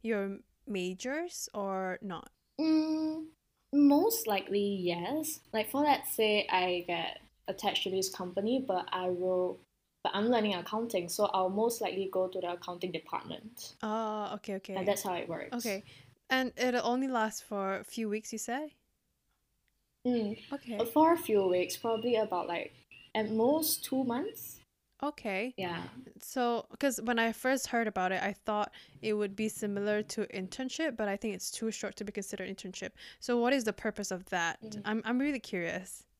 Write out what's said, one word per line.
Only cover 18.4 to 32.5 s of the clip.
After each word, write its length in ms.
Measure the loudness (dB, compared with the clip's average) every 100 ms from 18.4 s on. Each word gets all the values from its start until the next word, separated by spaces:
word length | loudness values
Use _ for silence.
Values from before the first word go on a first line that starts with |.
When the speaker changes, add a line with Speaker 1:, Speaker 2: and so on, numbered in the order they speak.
| -4 -6 -6 _ _ _ _ _ _ _ _ _ _ _ _ _ 0
Speaker 2:
Mm. 320 | 2 0 -4 -8
Speaker 1:
Okay. 260 | -10 -6 -2
Speaker 2:
Uh, 80 | 2
for 280 | 6 8
a 40 | 6
few 300 | 4 4 6
weeks, 300 | 4 2 -2
probably 380 | -2 0 2 2
about, 320 | 2 0 -2
like, 260 | -4 -6 -14 _ -20 -4 -2
at 160 | 0
most 520 | 4 6 4 2 -2
two 200 | -2 0
months. 560 | 0 0 -4 -8 -16 -18 _ _ _ _
Speaker 1:
Okay. 500 | -6 -4 -4 -2 -2 -4
Speaker 2:
Yeah. 260 | -6 -4 -8 -12 -18 -16
Speaker 1:
So, 460 | -6 0 2 2 -4 0
'cause 220 | 0 0
when 180 | 0 2
I 120 | 2
first 340 | 2 2 2 2
heard 200 | 0 0
about 240 | 0 0
it, 100 | 2
I 100 | -2
thought 380 | -2 -2 0 0 -4 -20 -6
it 120 | -2
would 220 | 0 0 0
be 140 | -2
similar 520 | -2 -4 0 2 2
to 220 | 0 -4 -4
internship, 680 | -4 -8 -6 -6 -2 -2 0
but 120 | -2
I 80 | -2
think 180 | -4 -4
it's 160 | -6
too 180 | -4 -4
short 240 | -4 -8 -6
to 80 | -8
be 60 |
considered 340 | -6 -8 -8
internship. 420 | -8